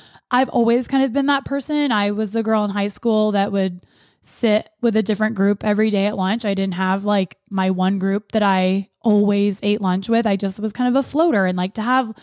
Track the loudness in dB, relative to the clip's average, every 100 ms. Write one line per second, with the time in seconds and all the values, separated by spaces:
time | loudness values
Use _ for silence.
0 | -20 -20 _ 0 0 2 2 2 2 0
1 | 2 0 0 0 -2 -6 -2 -2 0 0
2 | 0 -2 -2 -2 0 0 0 -2 -4 -2
3 | 0 2 2 0 0 0 -2 -4 -14 _
4 | _ _ -14 -2 0 0 -2 _ 0 0
5 | 0 0 -2 2 0 2 0 0 2 2
6 | 0 -2 -2 -2 -2 -2 -2 -2 -2 -2
7 | 0 0 -2 -8 _ -2 0 0 0 0
8 | 0 -2 -2 0 2 2 2 0 -4 _
9 | 0 2 2 2 0 0 -2 0 0 -2
10 | 0 0 0 0 -2 -4 -6 -2 0 0
11 | 0 0 2 2 0 0 -4 -4 0 0
12 | 0 -8